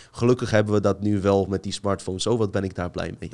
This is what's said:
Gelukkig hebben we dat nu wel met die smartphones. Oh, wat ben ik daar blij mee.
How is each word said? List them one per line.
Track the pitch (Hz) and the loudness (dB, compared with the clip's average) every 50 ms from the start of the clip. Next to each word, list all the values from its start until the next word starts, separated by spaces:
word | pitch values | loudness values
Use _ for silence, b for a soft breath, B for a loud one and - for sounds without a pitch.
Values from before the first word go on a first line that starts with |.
| B B | B B
Gelukkig | B - 120 123 127 - 120 107 | B 0 2 2 2 2 0 2
hebben | 110 107 107 104 104 | 2 2 4 4 2
we | 104 | 2
dat | 98 101 95 95 | 2 2 0 0
nu | 104 104 104 98 | 0 0 0 2
wel | 92 101 98 98 95 | 2 4 4 4 2
met | 92 98 90 - | 0 -2 -4 -4
die | 101 | -6
smartphones. | 95 - - 101 98 87 - 92 95 92 - | -8 -4 -2 -4 -4 -2 -4 -8 -6 -4 -2
Oh, | 107 120 | 0 0
wat | 113 110 98 | 0 0 0
ben | 101 98 98 | -2 -4 -4
ik | 95 92 | -4 -6
daar | - 90 87 | -6 -8 -6
blij | - 90 87 85 87 - | -6 -6 -8 -8 -8 -12
mee. | 90 87 | -14 -14